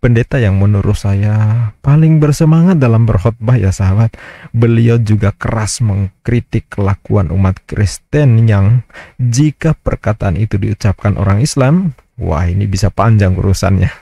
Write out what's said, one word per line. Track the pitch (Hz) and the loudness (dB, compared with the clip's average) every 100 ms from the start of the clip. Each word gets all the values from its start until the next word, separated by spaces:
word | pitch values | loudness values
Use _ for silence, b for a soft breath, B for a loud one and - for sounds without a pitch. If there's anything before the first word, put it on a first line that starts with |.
Pendeta | 123 117 117 139 | 2 0 0 -2
yang | 110 95 | 0 2
menurut | 101 104 95 101 | 2 0 0 -2
saya | 101 98 104 107 107 113 113 - - | -2 -2 0 0 0 -2 -4 -6 0
paling | 147 160 160 | 2 4 2
bersemangat | 147 143 165 160 170 180 | 2 2 2 4 2 2
dalam | 131 113 113 | 2 2 2
berkhotbah | 107 123 110 110 | 0 -2 -4 0
ya | 123 95 | 0 0
sahabat. | 92 95 95 113 B B B B | 0 0 2 0 B B B B
Beliau | 117 117 117 117 117 | 0 2 2 2 2
juga | 107 107 98 | 0 0 0
keras | - 113 113 104 - | -4 -6 -4 -4 -4
mengkritik | 113 98 95 _ - 120 - 113 - | -2 -2 -4 _ -4 -4 -2 -8 -6
kelakuan | - 98 98 - 104 90 | -4 -4 -4 -2 -2 -2
umat | 92 95 92 _ | 0 0 -2 _
Kristen | - 101 - _ 147 147 113 113 | -4 -4 -4 _ 0 2 2 2
yang | 101 98 123 - B B B | 2 2 0 -2 B B B
jika | 123 120 151 143 165 151 | -2 2 0 0 -4 -2
perkataan | - 117 - 110 98 82 | -4 -6 -4 -4 -2 -2
itu | 110 101 | -2 -2
diucapkan | 104 104 110 92 104 101 | -4 -2 -2 -2 -4 -2
orang | 98 98 143 | -2 0 -2
Islam, | - 131 170 190 131 _ - | 0 0 2 0 -6 _ -10
wah | 90 78 87 | -6 -2 -2
ini | 92 104 | -2 -2
bisa | 95 98 | -2 -4
panjang | - 104 110 98 92 | 0 2 2 2 0
urusannya. | - 92 95 95 95 - | 0 0 0 0 -2 -4